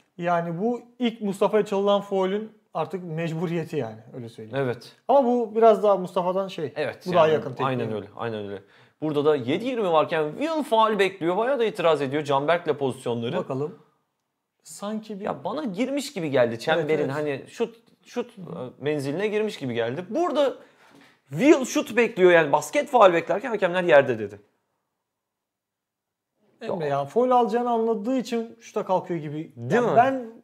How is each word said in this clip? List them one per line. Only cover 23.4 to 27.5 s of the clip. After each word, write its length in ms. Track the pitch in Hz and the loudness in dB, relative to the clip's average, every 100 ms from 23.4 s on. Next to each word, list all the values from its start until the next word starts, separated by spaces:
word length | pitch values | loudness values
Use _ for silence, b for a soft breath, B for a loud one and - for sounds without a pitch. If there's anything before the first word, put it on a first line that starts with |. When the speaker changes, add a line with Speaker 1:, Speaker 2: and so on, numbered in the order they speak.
| 262 | -2
Speaker 2:
hakemler 320 | 220 180 180 | -2 0 0
yerde 340 | 175 147 127 113 | 6 6 6 0
dedi. 220 | 104 101 _ _ _ _ _ _ _ _ _ _ _ _ _ _ _ _ _ _ _ _ _ - | -6 -12 _ _ _ _ _ _ _ _ _ _ _ _ _ _ _ _ _ _ _ _ _ -14
Speaker 1:
Emre 240 | 226 185 | -10 -6
Speaker 2:
Ya. 60 | 151 | -4
Speaker 1:
ya, 140 | 139 | -4
faul 260 | 139 220 254 | -2 0 2
alacağını 400 | 247 233 | 4 2